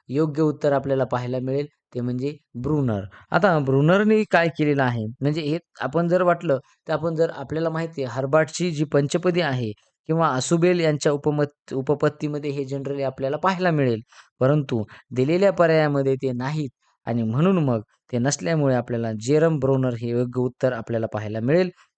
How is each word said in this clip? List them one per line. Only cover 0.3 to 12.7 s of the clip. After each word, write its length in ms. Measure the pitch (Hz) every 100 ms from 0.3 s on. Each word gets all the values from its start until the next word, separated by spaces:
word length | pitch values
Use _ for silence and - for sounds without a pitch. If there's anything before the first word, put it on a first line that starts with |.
| 143
उत्तर 300 | 156 143 147
आपल्याला 320 | 139 139 135
पाहायला 340 | 127 123 123 127
मिळेल, 280 | 131 139 147 _ _
ते 60 | 123
म्हणजे 360 | 123 123 143 160 _
ब्रुनर. 460 | 120 131 151 127 101 95 - -
आता 280 | 165 196 156
ब्रुनरने 640 | 135 135 151 196 214 214 208
काय 180 | 175 170
केलेलं 340 | 160 147 139
आहे, 240 | 127 120 110
म्हणजे 340 | 123 139 156
हे 180 | 147 170 _ -
आपण 280 | 131 156 170
जर 140 | 180
वाटलं, 360 | 175 165 165 127 - _ -
तर 40 |
आपण 220 | 147 165
जर, 160 | 160 165
आपल्याला 400 | - 139 156 165
माहिती 320 | 160 165 160
आहे 100 | 127
हर्बाटची 580 | 123 135 156 156 - 175
जी 140 | 147
पंचपदी 560 | 147 143 143 170 180 175
आहे 320 | 151 127 110 - _ _ -
किंवा 220 | 165 156
असुबेल 520 | 131 - 170 180 175
यांच्या 320 | 160 147 156
उपमत-, 640 | 143 151 147 143 _ -
उपपत्तीमध्ये 760 | 135 135 143 151 151 151 147 147
हे 140 | 139
generally 420 | 131